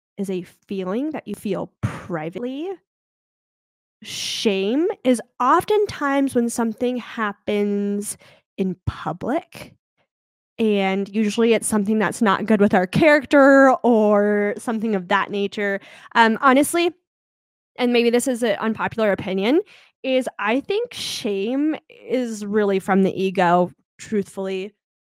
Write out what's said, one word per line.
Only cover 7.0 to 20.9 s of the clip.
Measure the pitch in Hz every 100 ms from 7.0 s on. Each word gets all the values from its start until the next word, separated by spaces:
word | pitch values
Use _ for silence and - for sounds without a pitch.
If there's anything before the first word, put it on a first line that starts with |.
| - - 214 208 - 208 208 202 202 202 208 - - _ _ -
in | 190 170
public, | - - - 175 202 294 - - - _ _ _ _ _ _ _ _ -
and | 220 202 190 190 196
usually | 202 208 208 233
it's | 220 -
something | 220 196 220
that's | 196 -
not | 220 190 214
good | 214
with | 202
our | 202 180
character | - 311 294 247 285 269 277 269 247
or | 240 226 214 208 208 208 208 202
something | - 226 226
of | 202 180
that | 202 -
nature. | 202 202 214 202 196 - - -
Um, | - 226 220
honestly, | 277 262 294 339 349 - _ _ _ _ _ _ _ -
and | 247
maybe | 240 233
this | 233 269
is | 233
an | 233 -
unpopular | 220 214 190 - 214
opinion, | 185 156 190 202 311 - - _ _
is | 262 262 247 -
I | 208 247
think | - 403 480